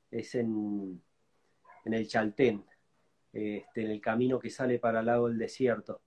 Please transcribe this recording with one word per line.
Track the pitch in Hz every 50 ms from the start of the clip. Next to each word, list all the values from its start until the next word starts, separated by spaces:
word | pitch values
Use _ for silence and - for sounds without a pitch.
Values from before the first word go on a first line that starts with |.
| _ _
Es | - 117 107 - -
en, | 127 117 113 110 107 107 104 104 101 98 95 92 87 - _ _ _ _ _ _ _ _ _ _ _ _ - - - _
en | - 113
el | 113 110 107
Chaltén, | - 117 107 107 104 - 139 117 107 101 - _ _ _ _ _ _ _ _ _ _ _ _ _ -
este, | 104 107 107 104 98 - - _ - 113
en | 107
el | 107 104
camino | - 117 110 113 123 127 127 120
que | - -
sale | - - 135 127 123 117
para | - 117 110 113
el | 113
lado | 117 120 120 120 120
del | 117 110
desierto. | 113 113 - - 131 123 113 107 - - 107 - _